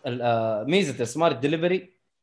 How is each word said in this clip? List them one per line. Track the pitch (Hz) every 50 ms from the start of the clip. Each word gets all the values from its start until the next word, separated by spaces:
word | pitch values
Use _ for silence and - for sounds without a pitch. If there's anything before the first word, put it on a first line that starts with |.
| -
ال-، | 131 123 123
آه، | 120 120 117 113 113 113 110 104 110
ميزة | 135 170 202 190 143 127 120
السمارت | 123 110 - 151 170 170 143
ديليفري، | 120 123 143 160 160 165 175 185 190 185 - _ _ _ _ _ _